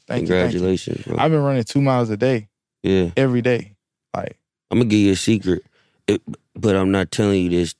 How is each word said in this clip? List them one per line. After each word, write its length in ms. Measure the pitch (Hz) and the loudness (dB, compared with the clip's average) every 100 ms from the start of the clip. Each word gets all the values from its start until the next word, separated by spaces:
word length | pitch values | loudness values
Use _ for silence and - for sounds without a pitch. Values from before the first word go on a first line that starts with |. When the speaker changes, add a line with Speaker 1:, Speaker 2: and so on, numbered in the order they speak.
| - | -8
Speaker 1:
Thank 140 | 123 | -4
you, 60 | 85 | 0
thank 240 | 90 87 | 0 0
you. 40 | 87 | 0
Speaker 2:
Congratulations, 460 | 92 92 - - | 0 -2 -4 -8
bro. 120 | - - | -6 -2
Speaker 1:
I've 120 | 156 | 0
been 120 | 156 | 0
running 220 | 139 131 | 0 -2
two 160 | 110 139 | -2 0
miles 280 | 139 127 113 | 2 0 -2
a 60 | 104 | -2
day. 320 | 127 120 104 _ _ _ | 0 -2 -6 _ _ _
Speaker 2:
Yeah. 280 | 95 95 85 90 | 0 2 2 0
Speaker 1:
Every 260 | 135 123 | 0 2
day. 300 | 123 117 104 _ _ _ _ | 0 -2 -4 _ _ _ _
Like, 220 | 92 - - _ _ - | -10 -10 -12 _ _ -4
Speaker 2:
I'ma 140 | 117 | 0
give 140 | 120 107 | 2 4
you 120 | 101 | 4
a 40 | 92 | 2
secret, 480 | - 107 92 87 - _ _ _ - | 2 0 0 -2 -4 _ _ _ -4
it, 120 | 104 - - _ | -4 -6 -18 _
but 220 | - 101 95 | -4 0 2
I'm 140 | 95 | 2
not 200 | 98 87 | 0 -2
telling 320 | - 104 98 | -2 0 2
you 60 | 90 | 0
this 240 | 87 82 | 0 -2